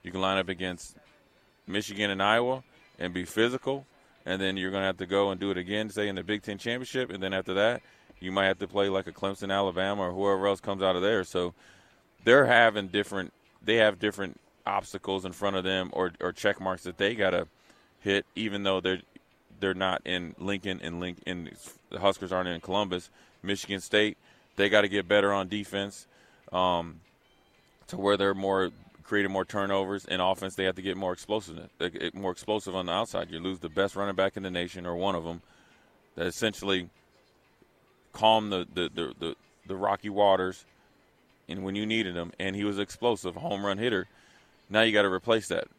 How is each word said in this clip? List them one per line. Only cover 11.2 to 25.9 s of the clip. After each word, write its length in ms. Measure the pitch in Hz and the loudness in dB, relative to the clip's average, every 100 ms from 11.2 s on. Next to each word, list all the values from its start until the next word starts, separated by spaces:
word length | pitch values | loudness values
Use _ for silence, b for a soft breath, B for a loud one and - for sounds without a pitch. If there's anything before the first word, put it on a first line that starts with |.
So 300 | 90 92 87 - b b b b b _ | 0 -2 -4 -6 b b b b b _
they're 200 | 117 135 | 8 8
having 440 | 127 120 117 104 95 | 8 8 6 4 -2
different, 440 | 98 104 98 90 _ _ _ | -2 0 -4 -8 _ _ _
they 140 | - 117 | 2 6
have 220 | 107 92 | 6 4
different 400 | 107 98 92 - _ _ - | -2 -2 -8 -10 _ _ -4
obstacles 580 | 98 - 98 - 95 | -4 -4 -10 -4 -4
in 80 | 92 | -4
front 240 | 90 101 95 | -4 -2 0
of 80 | |
them 240 | 92 95 92 | 0 0 -2
or, 180 | - 92 - | -2 -2 -2
or 120 | 90 | -6
check 280 | - 104 98 | 0 0 0
marks 220 | 95 92 | -4 -4
that 160 | 90 87 | -8 0
they 160 | 101 | 0
gotta 340 | 113 98 87 85 _ b b b _ | 2 2 2 -2 _ b b b _
hit, 260 | 101 98 - | 0 0 0
even 280 | - 110 101 | -6 -4 -2
though 180 | 98 95 | 0 2
they're, 200 | 92 92 - - _ _ _ - | 2 -2 -6 -20 _ _ _ -2
they're 140 | 95 | -2
not 300 | 92 95 92 | 2 0 0
in 300 | - 90 85 - | -2 -4 -4 -8
Lincoln 420 | 92 98 98 92 | -4 -4 -4 -6
and 180 | - 85 | -6 -6
Link-, 220 | 90 87 - | -6 -8 -8
and 240 | 90 80 - - - _ | -8 -8 -14 -20 -20 _
the 100 | - | 2
Huskers 320 | 98 98 92 | 2 2 -2
aren't 180 | 92 90 | -2 -2
in 120 | 82 | -6
Columbus. 480 | 92 98 101 90 - b b b | -2 0 0 -4 -6 b b b
Michigan 380 | 92 101 - 98 | -6 -4 -4 -8
State, 380 | - 104 107 - b b b - | 2 2 2 -2 b b b 0
they 120 | 101 | 6
gotta 200 | 104 104 | 6 6
get 200 | 101 90 | 0 4
better 240 | 104 101 | 4 6
on 160 | 98 92 | 2 0
defense, 580 | 104 98 98 101 | -4 -4 -6 -6